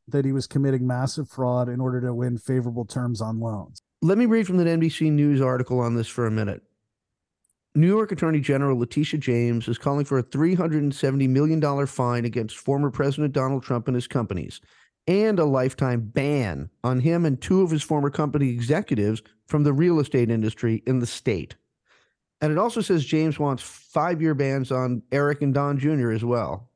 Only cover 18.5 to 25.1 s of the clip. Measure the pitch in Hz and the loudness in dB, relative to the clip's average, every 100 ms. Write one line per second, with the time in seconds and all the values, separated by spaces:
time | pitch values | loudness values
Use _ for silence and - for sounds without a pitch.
18.5 | 120 117 156 208 117 104 110 - _ - | 0 0 0 0 0 0 -2 -6 _ -4
19.5 | 151 147 139 175 165 139 135 120 117 107 | 2 2 4 4 2 2 2 2 2 0
20.5 | - 117 113 - 131 117 - - 98 69 | -2 -2 -2 0 -2 -2 -4 -2 -2 -4
21.5 | - _ _ _ _ _ _ _ - 156 | -16 _ _ _ _ _ _ _ -6 -2
22.5 | 156 226 226 208 175 139 156 160 143 147 | 0 0 -2 0 0 2 0 0 0 -2
23.5 | 131 - - _ - 160 170 160 143 139 | -2 -8 -18 _ -2 0 0 0 0 0
24.5 | 135 131 127 127 131 - | 0 -2 -2 -2 -4 -2